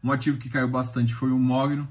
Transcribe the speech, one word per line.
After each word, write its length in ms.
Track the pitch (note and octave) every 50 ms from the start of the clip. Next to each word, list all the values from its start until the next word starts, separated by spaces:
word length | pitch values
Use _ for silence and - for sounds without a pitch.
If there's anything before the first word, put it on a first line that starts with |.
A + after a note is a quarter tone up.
Um 100 | - B2+
ativo 260 | C#3 C3+ - D#3 C#3+ B2+
que 100 | - B2
caiu 200 | A#2 C#3 B2+ B2+
bastante 460 | B2 B2+ B2+ A#2 - B2 A#2+ A2+ A#2
foi 180 | - C3 C3
o 60 | C3 B2+
Mogno, 500 | B2+ B2+ B2+ B2+ C#3 C#3 D3 C#3+ D3 C#3